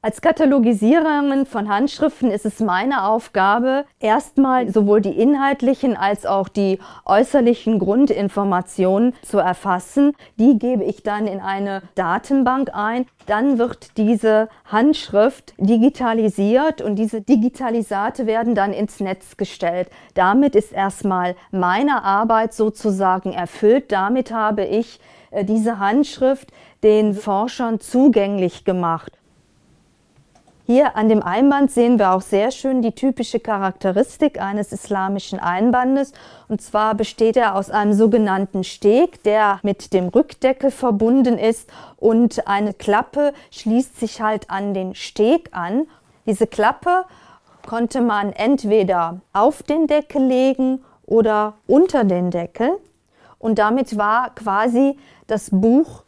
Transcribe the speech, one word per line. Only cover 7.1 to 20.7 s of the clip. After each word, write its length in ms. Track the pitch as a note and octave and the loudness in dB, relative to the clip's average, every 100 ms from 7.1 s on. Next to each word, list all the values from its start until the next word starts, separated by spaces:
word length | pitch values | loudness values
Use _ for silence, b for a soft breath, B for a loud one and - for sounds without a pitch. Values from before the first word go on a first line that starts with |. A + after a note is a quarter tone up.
| G3+ C4 C#4+ A#3+ A#3 A3 A3 | 2 4 2 2 2 0 0
Grundinformationen 1300 | F#3 A3+ C#4+ G#3 G3+ - G3+ F3+ - - F#3 G3 A#3+ B3 | 2 2 2 2 -2 -2 0 -2 -4 -2 2 2 0 -2
zu 160 | - G3+ | -2 0
erfassen. 760 | F3+ F3 G3 F3+ - C#4 C#4+ C#4+ b - | 0 -2 -2 -4 -2 2 2 0 b 2
Die 200 | A#3+ A3+ | 4 4
gebe 280 | A#3+ B3 | 0 -2
ich 180 | F3+ - | -2 -6
dann 240 | G#3+ G#3 G#3+ | -6 -4 -6
in 140 | F#3+ | -6
eine 400 | F#3+ G3 G3+ F#3+ F3+ | -6 -6 -4 -6 -8
Datenbank 760 | - F3 G3 - C4+ B3 C4 C#4 | -6 -2 -2 0 0 2 0 -4
ein. 360 | - G#3 A#3+ B3+ _ | -4 -4 -4 -8 _
Dann 320 | - G#3 C#4 B3 | -4 0 0 0
wird 400 | A#3+ - - - | -2 -4 -10 -2
diese 500 | G#3+ A3+ A3 G#3+ A3 b | 0 2 2 2 0 b
Handschrift 880 | _ G#3+ C#4 D4+ - G3+ A#3 - - - | _ 2 2 0 0 2 2 0 -20 -4
digitalisiert 1200 | G3 A3+ B3+ - B3 A3+ A3 G3 G3 B3 D#4+ D#4 | 2 4 2 2 -2 0 0 0 2 2 2 -2
und 140 | G#3 | -6
diese 240 | G3+ A3 A3 | -4 -4 -4
Digitalisate 1040 | G#3 B3+ A#3+ - B3+ A#3 G#3+ G3 G#3+ - | 0 2 2 -2 -4 -4 -4 -4 -4 -4
werden 300 | A3+ A3 A#3 | -2 -2 0
dann 160 | G#3 G3 | 0 0
ins 300 | F#3+ G#3+ - | -2 -6 -6
Netz 340 | G3 F#3+ - | -8 -8 -12
gestellt. 540 | - F#3+ - E3+ F3+ F3+ B B | -10 -10 -4 -4 -4 -8 B B
Damit 420 | - F#3 A#3 C#4+ | 0 2 4 4
ist 160 | G3 G#3 | 2 0